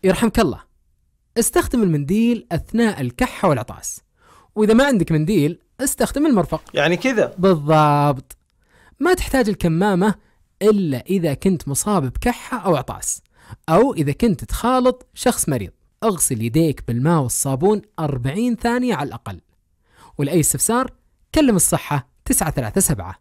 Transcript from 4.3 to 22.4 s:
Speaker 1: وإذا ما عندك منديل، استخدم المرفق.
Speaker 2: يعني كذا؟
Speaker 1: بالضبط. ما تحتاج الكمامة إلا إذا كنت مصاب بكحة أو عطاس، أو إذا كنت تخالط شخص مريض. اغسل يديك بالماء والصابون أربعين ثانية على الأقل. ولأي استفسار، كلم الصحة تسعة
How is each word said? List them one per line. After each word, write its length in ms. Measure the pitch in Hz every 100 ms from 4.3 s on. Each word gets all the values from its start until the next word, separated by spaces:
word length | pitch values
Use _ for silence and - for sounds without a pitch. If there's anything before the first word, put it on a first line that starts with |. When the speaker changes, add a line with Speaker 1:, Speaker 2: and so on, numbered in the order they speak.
| _ _ -
Speaker 1:
وإذا 180 | 214
ما 120 | 220 285
عندك 260 | 233 160
منديل، 480 | 160 156 208 147 175 _ _
استخدم 460 | 269 - 185 277 311
المرفق. 360 | 220 165 156 -
Speaker 2:
يعني 240 | - 147 175
كذا؟ 380 | 254 233 139 -
Speaker 1:
بالضبط. 1000 | 190 170 147 156 151 143 143 135 - - _ _ _ _ _ _
ما 140 | 311
تحتاج 360 | 359 - 269 220
الكمامة 680 | 190 175 165 208 185 208 - _ _ _ _
إلا 360 | 202 208 175 127
إذا 360 | - 196 160
كنت 340 | 127 190 180 -
مصاب 360 | 135 - 202 131
بكحة 520 | - 240 240 - 247
أو 180 | 196 147
عطاس، 460 | - - - - _ _ - - -
أو 240 | 165 269
إذا 180 | - 143
كنت 320 | 139 233 156
تخالط 640 | - - 240 254 254 247 -
شخص 360 | - 247 - -
مريض. 220 | 131 92 _ _ _
اغسل 380 | 226 175 - 117
يديك 460 | 113 135 165 131 -
بالماء 340 | 120 143 170
والصابون 600 | 127 - 139 135 185 214 - -
أربعين 560 | 156 131 120 165 247 233
ثانية 400 | 233 240 254 165
على 120 | 147
الأقل. 340 | - - 90 _ _ _ _ _ _ - -
ولأي 220 | 143 170
استفسار، 520 | 143 131 - 147 - - _ _ _ 311
كلم 200 | 285 190
الصحة 540 | - 165 - 147 - _ -
تسعة 260 | -